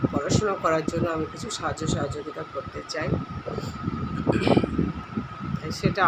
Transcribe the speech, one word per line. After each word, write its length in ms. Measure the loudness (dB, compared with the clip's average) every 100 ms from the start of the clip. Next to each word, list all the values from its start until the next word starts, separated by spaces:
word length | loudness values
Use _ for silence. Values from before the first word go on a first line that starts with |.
| 2
পড়াশোনা 400 | 2 4 4 4 2
করার 200 | 4 4 2
জন্য 140 | 0 0 0
আমি 100 | -2
কিছু 140 | -6 -6 -4
সাহায্য 240 | -4 -2 0 2
সহযোগিতা 480 | 0 -4 -6 -8 -8
করতে 260 | -8 -8 -8 -6
চাই। 160 | -4 0 -2 -2 -8 -6 -6 -6 -6 -6 -4 -4 -2 0 2 6 6 4 2 0 -2 -6 -6 -6 -6 -4 -4 -4 0
সেটা 220 | 0 4